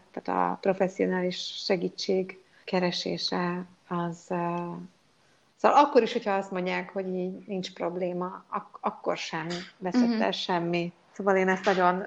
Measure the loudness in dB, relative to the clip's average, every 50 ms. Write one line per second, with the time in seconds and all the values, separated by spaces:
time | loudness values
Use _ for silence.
0 | -10 _ -12 -10 -6 -2 0 0 0 0 0 0 0 0 2 2 0 -2 0 0
1 | 0 0 2 0 0 -2 -4 -4 -8 -10 -10 -10 -2 -2 -2 0 0 -4 -6 -6
2 | -4 -2 0 0 0 -4 -8 -18 _ _ _ -20 -10 -2 -2 0 0 0 -2 -2
3 | -4 -4 -4 -4 -4 -2 -2 -2 -2 -2 -2 -4 -6 -10 -16 _ _ _ -4 -4
4 | -2 -4 -6 -8 -8 -6 -4 -2 -2 -2 -4 -4 -6 -8 -10 -12 -14 -16 _ _
5 | _ _ _ _ _ _ _ _ _ _ _ _ 2 6 8 8 8 8 8 6
6 | 6 6 0 -2 0 0 0 0 0 -2 -4 -2 -2 0 -2 -2 -4 -4 -6 -6
7 | -4 -2 -2 -2 -2 -4 -6 -8 -10 -6 -6 -6 -6 -6 -6 -4 -4 -4 -2 -2
8 | -4 -2 -2 -4 -4 -6 -8 -10 -14 _ -8 -8 -8 -10 -18 -6 -6 -6 -6 -4
9 | -4 -4 -4 -4 -6 -8 -8 -8 -6 -6 -6 -8 -8 -12 -16 _ -8 -2 2 4
10 | 4 4 4 2 2 0 0 -2 -2 0 0 0 0 0 0 0 -2 -2 -6 _
11 | _ _ _ -2 2 4 4 4 4 4 2 2 4 2 4 6 6 4 4 2
12 | -2